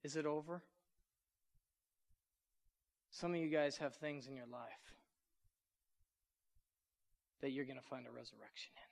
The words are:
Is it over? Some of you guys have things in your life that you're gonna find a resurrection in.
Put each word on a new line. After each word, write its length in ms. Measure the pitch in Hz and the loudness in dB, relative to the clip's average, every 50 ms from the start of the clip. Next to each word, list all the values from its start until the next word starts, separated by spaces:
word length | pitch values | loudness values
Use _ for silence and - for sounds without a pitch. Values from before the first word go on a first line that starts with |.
| - | -4
Is 140 | 147 139 | 0 0
it 80 | 160 151 | 2 4
over? 380 | 151 147 151 151 160 170 175 - - _ _ _ _ _ _ _ _ _ _ _ _ _ _ _ _ _ - _ _ _ _ _ _ _ _ _ _ - _ _ _ _ _ _ _ _ _ _ _ _ _ _ _ _ _ _ _ | 4 4 2 2 0 -4 -6 -6 -10 _ _ _ _ _ _ _ _ _ _ _ _ _ _ _ _ _ -20 _ _ _ _ _ _ _ _ _ _ -20 _ _ _ _ _ _ _ _ _ _ _ _ _ _ _ _ _ _ _
Some 240 | - - - 175 175 | -10 -2 0 2 4
of 60 | 170 | 4
you 100 | 165 156 | 4 6
guys 260 | 151 156 147 143 143 | 8 8 8 6 4
have 180 | - 156 139 - | 2 -2 -2 -2
things 300 | - 151 151 147 143 123 | 0 -4 -2 -2 -2 -6
in 80 | 131 139 | -8 -8
your 120 | 131 123 | -8 -8
life 480 | 117 123 123 117 113 110 - - - - - _ _ _ _ _ _ _ _ _ - _ _ _ _ _ _ _ _ _ _ _ _ _ _ _ _ _ _ _ _ _ - _ _ _ _ _ _ _ _ _ _ _ _ _ _ _ _ | -8 -8 -8 -8 -8 -10 -14 -16 -18 -20 -20 _ _ _ _ _ _ _ _ _ -20 _ _ _ _ _ _ _ _ _ _ _ _ _ _ _ _ _ _ _ _ _ -20 _ _ _ _ _ _ _ _ _ _ _ _ _ _ _ _
that 100 | - 139 | 0 0
you're 140 | 131 139 143 | 2 2 0
gonna 160 | 127 135 131 127 | -2 -4 -10 -8
find 240 | - 143 131 123 | -6 -6 -6 -6
a 40 | 120 | -8
resurrection 640 | 117 120 117 113 110 110 110 110 - - - - - | -10 -10 -12 -14 -14 -16 -18 -16 -12 -10 -12 -12 -12
in. 60 | - - - | -18 -20 -20